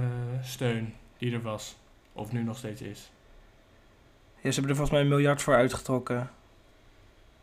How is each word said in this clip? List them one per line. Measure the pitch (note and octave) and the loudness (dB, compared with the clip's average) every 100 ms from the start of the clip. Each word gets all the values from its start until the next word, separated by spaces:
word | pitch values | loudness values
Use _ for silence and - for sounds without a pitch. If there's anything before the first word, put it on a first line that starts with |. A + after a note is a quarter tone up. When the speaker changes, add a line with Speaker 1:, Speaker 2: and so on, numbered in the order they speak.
| B2 A#2+ A#2+ B2+ | -2 -2 -4 -6
Speaker 1:
steun | - - B2 A2+ A2+ - - - | -6 -2 0 0 -4 -10 -18 -6
die | B2 | -4
er | A#2 | -4
was. | A2+ G#2+ - - - - _ | -4 -8 -8 -18 -20 -20 _
Of | - G#2 | -12 -6
nu | A#2+ | -4
nog | A2+ A2 | -4 -4
steeds | A2 G#2 | -8 -10
is. | G#2 G2+ - - - - - - _ - - _ - _ _ - | -12 -14 -18 -20 -20 -20 -20 -20 _ -20 -20 _ -20 _ _ -6
Speaker 2:
Ja, | C#3 | -2
ze | C3 | 0
hebben | C#3 | 2
er | C#3+ | 2
volgens | C#3+ | 4
mij | D3 | 4
een | C#3+ | 6
miljard | C#3+ C#3+ C#3 | 4 4 2
voor | - B2 | 4 6
uitgetrokken. | B2+ A#2+ - C3 - B2 C3 - - - - - - - - - - _ | 6 2 -2 -2 -2 -4 -6 -12 -20 -20 -20 -20 -20 -20 -20 -20 -20 _